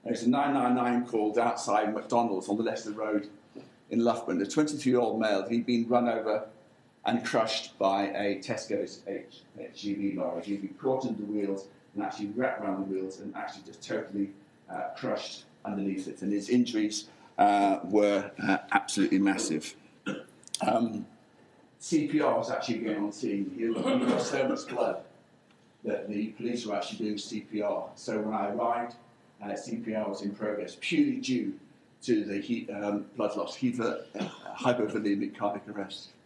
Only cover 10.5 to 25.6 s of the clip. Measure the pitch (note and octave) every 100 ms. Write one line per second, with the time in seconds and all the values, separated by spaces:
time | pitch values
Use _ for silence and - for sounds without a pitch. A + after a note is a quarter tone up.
10.5 | G2 G2 - C3 C3 A#2+ G#2+ G2+ G#2 G2
11.5 | G2 - - _ G2+ F#2+ - G#2 A2 B2+
12.5 | - G2+ F#2+ F#2+ F#2+ F#2+ - G2+ - -
13.5 | F#2+ - - - F2 - G2+ G2+ - -
14.5 | _ - F2+ - - - - - - -
15.5 | _ G#2+ G2 G2 F#2 - - G2 G2+ G2+
16.5 | B2 A#2+ A2 G#2 - - - - - G2+
17.5 | G2+ G2+ F#2+ F2 G#2 G#2 G2+ - - G2
18.5 | F#2+ - G2 - - F#2 F#2+ G2 F#2 -
19.5 | D2+ - - - - - - - - -
20.5 | - - - A#2 G2+ - - _ _ -
21.5 | _ _ _ - D#3+ D3 D3+ - - -
22.5 | - - A2 G#2+ G#2 G#2 - A#2 G2+ G2
23.5 | - A2+ - C4 B3+ A#3+ - - C#3 C3
24.5 | - - B2 - - - - _ _ _
25.5 | _